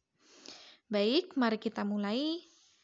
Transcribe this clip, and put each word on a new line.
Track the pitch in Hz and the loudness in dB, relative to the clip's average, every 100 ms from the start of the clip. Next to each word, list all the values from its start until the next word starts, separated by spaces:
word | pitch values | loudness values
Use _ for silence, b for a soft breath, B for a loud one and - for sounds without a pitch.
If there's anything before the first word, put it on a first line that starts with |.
| _ _ B B B B B B - | _ _ B B B B B B -4
Baik, | 208 208 294 370 269 | 0 4 2 2 0
mari | 233 220 | 2 0
kita | 226 214 208 | -2 -2 -2
mulai. | 208 202 233 302 339 - b b b | -2 -2 -2 -2 -4 -10 b b b